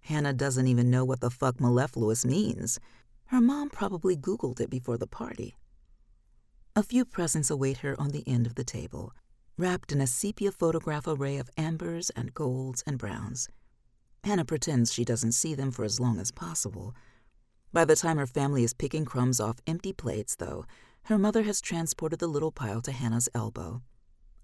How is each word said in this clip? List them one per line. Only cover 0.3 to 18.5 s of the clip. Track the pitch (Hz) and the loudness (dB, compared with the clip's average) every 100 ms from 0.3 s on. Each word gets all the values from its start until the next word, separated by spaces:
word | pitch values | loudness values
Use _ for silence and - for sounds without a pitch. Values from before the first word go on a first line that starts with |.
doesn't | 131 139 127 127 | 2 2 4 6
even | 120 123 | 6 6
know | 127 | 6
what | 127 127 | 4 0
the | 120 | -2
fuck | 123 135 127 | 0 0 4
mellifluous | 123 123 139 - 107 110 | 4 6 4 2 2 2
means. | 123 147 214 - - - - - _ - - | 2 2 2 -2 -4 -4 -6 -20 _ -20 0
Her | 254 | 4
mom | 240 285 294 | 6 4 -4
probably | - 202 185 190 170 | -4 -4 0 0 0
Googled | 135 208 131 120 | 0 -2 -2 -4
it | - | -4
before | 127 123 117 | -4 -2 -4
the | - | -4
party. | - 233 - - - - - _ - _ _ _ _ _ _ - - | -6 -10 -8 -10 -12 -20 -20 _ -20 _ _ _ _ _ _ -2 0
A | |
few | 208 247 | 2 2
presents | 247 - 170 160 147 | 0 -2 0 0 0
await | 147 135 131 | 0 0 -2
her | 143 135 | -6 -4
on | 143 | -4
the | 147 139 | -4 0
end | 123 117 | 2 2
of | 120 | -2
the | |
table, | 120 - - 71 - - _ _ _ - | -6 -8 -10 -12 -14 -16 _ _ _ -4
wrapped | 185 180 - | -2 -2 -2
in | 143 | 0
a | 135 | 0
sepia | - 202 208 196 | 0 -4 0 -2
photograph | 196 165 160 156 151 147 | 2 2 2 -2 -4 -2
array | 147 139 139 | -2 -2 -4
of | 123 - | -6 -4
ambers | 156 160 170 170 175 | -2 -2 -4 -4 -6
and | - 123 | -4 -8
golds | - 147 127 131 123 - | -4 -2 -2 -4 -6 -4
and | 135 | -4
browns. | 101 104 101 123 - - _ _ _ _ _ _ | -4 -6 -8 -6 -8 -10 _ _ _ _ _ _
Hannah | 202 202 151 | 0 0 2
pretends | 156 - 139 117 | -2 2 2 2
she | - | 2
doesn't | 120 117 113 | 0 0 2
see | 113 160 147 | 0 0 -2
them | 135 | -4
for | 127 | -2
as | 107 98 | -2 0
long | 123 104 | 0 0
as | 95 | -2
possible. | - 165 165 - 107 90 123 - - _ _ _ _ - | -8 -8 -6 -6 -6 -12 -12 -18 -20 _ _ _ _ -2
By | 165 165 | 2 6
the | 156 | 6
time | 170 156 | 4 0
her | 135 | 0
family | - 139 | 0 2